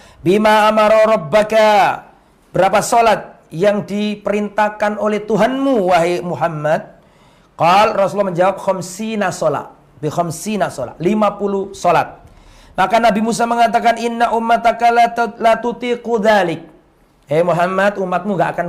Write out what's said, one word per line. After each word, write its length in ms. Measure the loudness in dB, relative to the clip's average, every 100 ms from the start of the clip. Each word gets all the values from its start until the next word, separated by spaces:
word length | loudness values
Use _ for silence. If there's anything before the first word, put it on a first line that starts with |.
| -20 -6
"Bima 480 | 0 2 4 4 4
amara 400 | 4 4 4 4
rabbaka?" 960 | 2 0 0 2 4 4 4 2 0 -8 _ _ _ _
Berapa 320 | 0 2 2
sholat 640 | 2 2 4 2 -2 -20 _ -2
yang 320 | 0 0 -2
diperintahkan 1120 | -4 -4 -4 -4 -2 -2 -2 -2 0 -4 -2
oleh 240 | -2 -2
Tuhanmu, 640 | -2 0 0 0 0 0 2
wahai 320 | 2 2 -2
Muhammad? 800 | -4 -4 -4 -4 -2 -2 -4 -20 _ _ _ _ _ -2
Qal, 400 | 2 4 4 2
Rasulullah 400 | -2 0 -2 0
menjawab, 240 | 0 0
"Khamsina 720 | -4 -4 -6 -10 -8 -4 -4
sholat." 400 | -2 -2 -2 -8 -18 _ -10
Bi 80 | -8
khamsina 560 | -4 -4 -6 -6 -4 -4
sholat. 320 | -6 -10 -4
Lima 400 | -2 0 0 -2
puluh 320 | -4 -4 -6
sholat. 480 | -4 0 0 -2 -8 -20 -20 -20 -20 -12 -4
Maka 240 | 0 2
Nabi 240 | 2 0
Musa 240 | -2 -2 -2
mengatakan, 480 | 0 2 2 0 0
"Inna 400 | -2 -2 -2 -2
ummataka 560 | 0 0 0 0 2
la 160 | 4 2
tut-, 280 | 0 -4 0
la 160 | 0 2
tutiqu 600 | -2 -6 -6 -6 -4 -2
dhalik." 440 | 2 2 2 -4 -10 -20 _ _ _ _ -4
Hei 80 | 0 0
Muhammad, 480 | 0 0 0 0 0
umatmu 400 | -4 -4 -4 -2
gak 240 | -2
akan 80 | -4